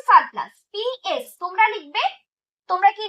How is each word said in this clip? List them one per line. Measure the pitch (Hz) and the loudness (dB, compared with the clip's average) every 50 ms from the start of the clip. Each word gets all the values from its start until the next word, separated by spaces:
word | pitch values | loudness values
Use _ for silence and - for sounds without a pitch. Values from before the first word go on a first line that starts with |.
| - 494 | 4 6
সারপ্লাস, | 539 - - - - - - - - _ _ _ | 6 6 6 4 -2 -12 -12 -12 -14 _ _ _
পিএস, | - 415 453 494 523 - - 392 320 254 247 - - - | -10 -8 -8 -8 -8 -8 -6 -6 -6 -6 -8 -10 -12 -12
তোমরা | 349 370 370 415 440 440 440 | -12 -6 -2 0 0 0 -2
লিখবে, | 415 302 285 - - 605 784 - - _ _ _ _ _ _ _ _ _ - | -4 -10 -8 -6 -4 -4 -4 -6 -10 _ _ _ _ _ _ _ _ _ -6
তোমরা | 359 359 392 403 427 | -2 2 2 2 2
কি | 415 427 | 0 -6